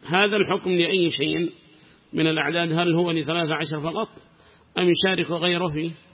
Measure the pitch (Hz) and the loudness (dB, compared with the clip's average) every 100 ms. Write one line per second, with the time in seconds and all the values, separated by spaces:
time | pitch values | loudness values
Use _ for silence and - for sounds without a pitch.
0 | - 180 208 208 196 185 185 180 170 190 | 0 2 2 2 0 0 0 2 2 2
1 | 170 - 156 156 170 - - - - - | 2 0 -2 -2 -4 -6 -20 -20 -20 -20
2 | _ 165 160 156 143 170 170 160 175 165 | _ 0 0 2 0 0 0 0 2 2
3 | 175 165 143 170 160 151 147 151 156 165 | 2 -2 -2 -2 -2 -2 -4 -4 -4 -4
4 | 226 - - _ - _ _ - 180 170 | -8 -10 -20 _ -20 _ _ 0 2 2
5 | 190 180 165 170 175 175 180 151 165 156 | 2 0 -2 -2 0 0 -2 -4 -6 -8
6 | _ | _